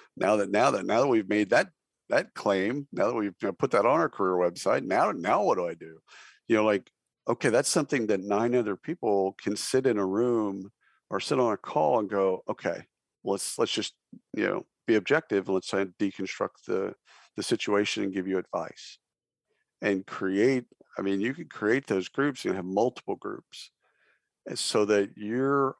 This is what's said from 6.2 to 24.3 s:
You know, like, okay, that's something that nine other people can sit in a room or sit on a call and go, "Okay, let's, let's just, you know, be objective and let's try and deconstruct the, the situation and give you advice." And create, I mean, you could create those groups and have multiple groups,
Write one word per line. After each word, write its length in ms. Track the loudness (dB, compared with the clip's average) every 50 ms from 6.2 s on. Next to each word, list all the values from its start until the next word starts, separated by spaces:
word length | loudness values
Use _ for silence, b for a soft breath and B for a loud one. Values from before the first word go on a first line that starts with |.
| B B B B B 2
You 80 | 2
know, 80 | 4 4
like, 260 | 4 2 2 -2 -6 _ _ _ _ _ _ -4
okay, 220 | -4 -2 0 2 2
that's 220 | 4 4 2 2
something 360 | 0 0 0 0 -2 -2 0 0
that 120 | -2 -2
nine 340 | 0 -2 0 0 0 2 2
other 220 | 0 0 0 -4
people 580 | -6 -6 -10 -8 -4 -2 0 2 2 0 -2 -4 -4
can 140 | -4 -4 -4
sit 300 | -4 -4 0 0 2 2
in 100 | 2 2
a 80 | 2 0
room 680 | 0 0 0 0 2 0 0 0 -2 -4 -8 -10 -14 _ _ _ _ _ _ _ -6
or 100 | -6 -6
sit 220 | -2 0 0 2
on 140 | 2 2 0
a 20 |
call 420 | -2 -6 -4 -2 0 2 2 2 2
and 120 | 0 0
go, 320 | 0 2 2 2 2 -2 -4 -8
"Okay, 320 | -8 -4 -4 -4 -4 -6 -12 _ _ _ _ _ _ _ -4
let's, 340 | -4 -4 -2 -4 -6 -2 -2
let's 140 | -2 -2
just, 220 | 0 -4 -4 -6 _ _ _ _ -20 -20 _ -10 -4
you 100 | -2 -2
know, 200 | -2 -2 -4 -8 _ _ _ 0
be 100 | 2 2
objective 500 | 2 4 2 0 0 0 0 -2 -2 0
and 80 | 0 -2
let's 140 | -2 -2 -2
try 120 | -2 -2
and 140 | -2 -2 -2 -2
deconstruct 680 | -2 -2 -2 -4 -8 -8 -4 -6 -6 -6 _ _ -6
the, 260 | -4 -2 -2 -2 -4 -8 _ _ b b b b b b
the 60 | -8
situation 600 | -2 -2 -2 -2 0 2 2 2 2 0 -2 -4
and 100 | -4 -2
give 160 | -2 -4 -2 -2
you 80 | -2
advice." 640 | -2 -2 -4 -6 -6 -6 -6 -12 -16 -20 -20 -20 -20 _ _ _ _ _ _ _ _ _ _ _ _ _ _ _ -4
And 260 | -2 0 0 0 -2
create, 580 | -8 -8 -4 -2 0 2 4 4 4 2 0 -4 _ _ _ -20 _ -10 -4
I 40 |
mean, 180 | -2 -2 0 0
you 140 | 0 -2 -4
could 160 | -6 -12 -14
create 360 | -8 -2 0 2 2 2 0
those 220 | 0 -2 -2 -2 -4
groups 360 | -4 -2 -2 -2 -2 -4 -4
and 100 | -4 -4
have 100 | -4 -4
multiple 520 | -2 0 2 2 0 -2 -6 -8 -8 -8
groups, 540 | -8 -8 -12 -12 -12 _ _ -20 -20 -20 -20 _ _ _ _ _ _ _ _ _ _ _ _